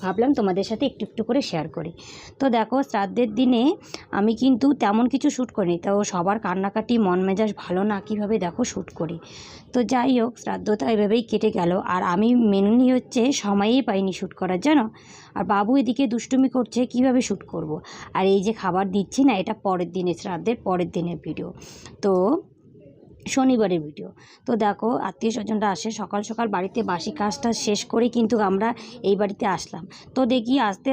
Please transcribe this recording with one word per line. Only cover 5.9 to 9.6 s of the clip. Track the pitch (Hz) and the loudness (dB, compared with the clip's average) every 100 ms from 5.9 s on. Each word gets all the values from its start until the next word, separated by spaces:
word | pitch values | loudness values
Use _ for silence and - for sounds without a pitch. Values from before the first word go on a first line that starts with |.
| 202 | 0
সবার | 202 185 175 220 | 0 -2 0 -2
কান্নাকাটি, | 202 185 196 220 214 233 | -2 -2 -2 -4 0 2
মন | 196 180 190 | 2 2 0
মেজাজ | 190 220 196 | 0 -2 -4
ভালো | - 180 | -4 -2
না, | 208 202 | 0 -2
কীভাবে | 202 208 208 220 | -4 -4 -2 -2
দেখো | 180 175 | -2 -4
শ্যুট | 254 190 175 | -4 -6 -10
করি। | - 165 170 - - - - | -8 -8 -8 -14 -20 -20 -20